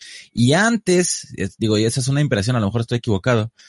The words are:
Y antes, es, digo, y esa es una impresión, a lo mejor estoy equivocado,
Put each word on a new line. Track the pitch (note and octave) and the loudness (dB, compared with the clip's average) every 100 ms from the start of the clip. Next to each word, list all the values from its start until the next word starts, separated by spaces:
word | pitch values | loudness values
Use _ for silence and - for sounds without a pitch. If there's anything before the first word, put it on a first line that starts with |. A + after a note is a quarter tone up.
| - - - | -20 -20 -12
Y | - A#2+ | 0 2
antes, | E3 A3+ A3+ - F3+ F3 - - - | 4 2 0 0 0 0 -4 -10 -8
es, | F#2+ - | -8 -4
digo, | A2 G#2+ | 0 2
y | A2 | 0
esa | C3+ | 0
es | B2 | -2
una | C#3 | 0
impresión, | C#3 A2 G#2 B2 | 0 0 0 0
a | |
lo | G2 | 0
mejor | A#2 | -2
estoy | A2+ A#2+ | -2 -4
equivocado, | - G2 C3 A#2 A2 _ | -2 -2 2 0 0 _